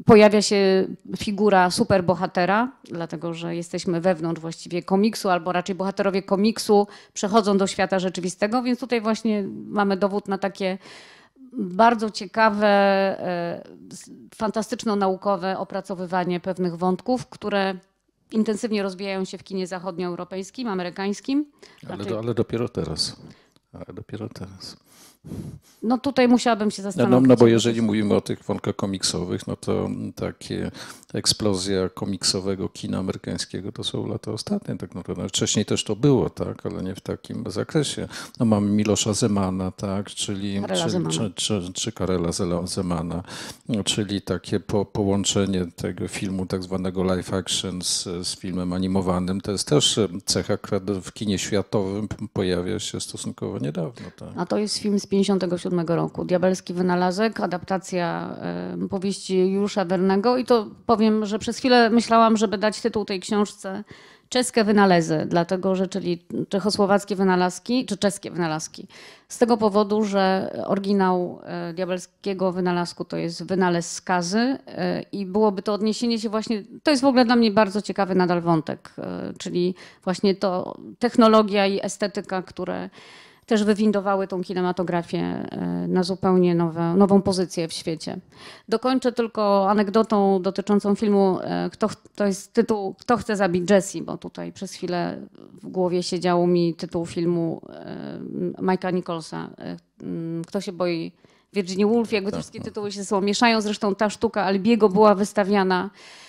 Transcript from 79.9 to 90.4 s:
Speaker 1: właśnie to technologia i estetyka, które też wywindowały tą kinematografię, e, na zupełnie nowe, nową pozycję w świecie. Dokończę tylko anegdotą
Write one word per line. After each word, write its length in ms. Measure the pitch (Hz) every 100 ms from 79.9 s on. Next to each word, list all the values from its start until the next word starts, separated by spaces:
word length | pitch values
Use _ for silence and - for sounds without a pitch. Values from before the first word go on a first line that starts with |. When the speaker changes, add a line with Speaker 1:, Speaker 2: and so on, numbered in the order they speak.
| -
Speaker 1:
właśnie 300 | - 180 202
to 420 | 196 196 180 - - - -
technologia 680 | 240 - 220 220 214 202 196
i 140 | 196
estetyka, 600 | 202 - 208 202 185 190
które 480 | 180 - 180 180 185 - - - - _ -
też 180 | 220
wywindowały 600 | 208 202 214 202 196 196 190
tą 160 | 185
kinematografię, 760 | 180 180 180 180 175 175 170 170
e, 680 | 170 - - - 175 175 175
na 140 | 180
zupełnie 520 | 180 185 196 185 180
nowe, 400 | 170 170 160 170
nową 280 | 180 196 196
pozycję 460 | 196 185 180 - 165
w 40 |
świecie. 480 | - - 160 - 185 - - - - -
Dokończę 440 | 220 254 262 254
tylko 580 | 233 226 220 208 202 190
anegdotą 720 | 208 208 214 220 208 196 196